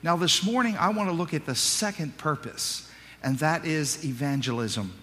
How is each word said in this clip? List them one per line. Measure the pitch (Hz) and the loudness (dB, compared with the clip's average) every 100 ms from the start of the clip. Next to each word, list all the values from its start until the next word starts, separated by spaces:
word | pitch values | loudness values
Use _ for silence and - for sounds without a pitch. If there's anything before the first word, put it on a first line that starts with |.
Now, | 160 170 | 2 2
this | 175 - | 4 4
morning, | 190 240 240 202 | 4 2 2 2
I | 180 | 2
want | 214 196 | 2 0
to | |
look | 170 175 | 0 0
at | 156 147 | -2 -2
the | |
second | 127 - - 208 202 151 - | 0 2 2 0 -2 -6 -2
purpose, | 156 143 117 - - - - - - - | -2 -2 -6 -6 -6 -6 -10 -20 -20 -6
and | 135 135 | -2 2
that | 151 165 | 2 2
is | 165 156 139 - | 0 0 0 -2
evangelism. | 143 123 143 139 127 117 113 110 95 92 | -4 -2 0 0 0 -2 -2 -2 -4 -8